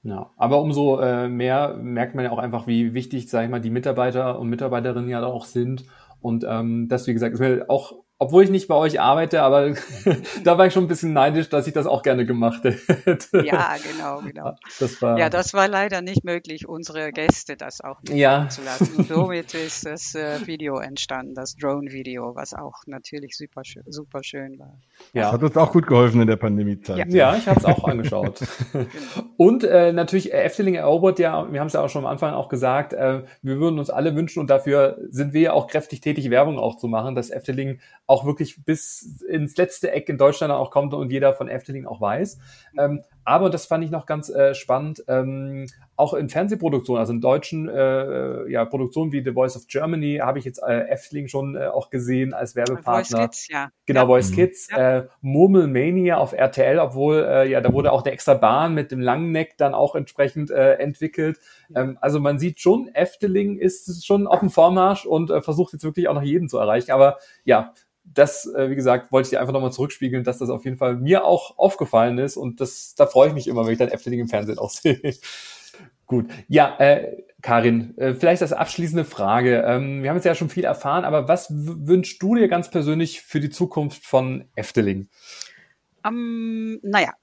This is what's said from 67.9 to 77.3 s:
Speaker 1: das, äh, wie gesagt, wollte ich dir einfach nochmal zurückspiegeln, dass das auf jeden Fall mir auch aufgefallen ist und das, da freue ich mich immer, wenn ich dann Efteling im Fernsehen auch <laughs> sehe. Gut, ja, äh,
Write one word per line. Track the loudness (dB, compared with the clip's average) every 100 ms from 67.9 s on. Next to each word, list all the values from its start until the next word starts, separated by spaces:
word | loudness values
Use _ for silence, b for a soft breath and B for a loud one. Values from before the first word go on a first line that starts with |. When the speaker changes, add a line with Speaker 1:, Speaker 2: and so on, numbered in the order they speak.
| _
Speaker 1:
das, | _ 4 4 4 -6
äh, | -2 -2
wie | 0
gesagt, | 2 2 2
wollte | 0 2
ich |
dir | -2
einfach | 0
nochmal | -2 -2
zurückspiegeln, | -4 -6 -4 -4 -2
dass | -4 -4
das | -4
auf | -4
jeden | -6 -2
Fall | -2 0
mir | 2 2 4
auch | 0 -2 2
aufgefallen | 2 2 0 2 2 0
ist | -4 -6
und | -10 -6
das, | -8 -8 -14 2
da | 4
freue | 8 6
ich |
mich | 4 -4
immer, | -2 0
wenn |
ich | 2
dann | 0
Efteling | -2 -6 -4
im | -2
Fernsehen | -2 -4 -6
auch | -8
<laughs> |
sehe. | -2 0 2 -2 -8 B B B B B B B _ _
Gut, | -2 -2 -12 2
ja, | 4 4 6
äh, | 6 6 2 -14 -20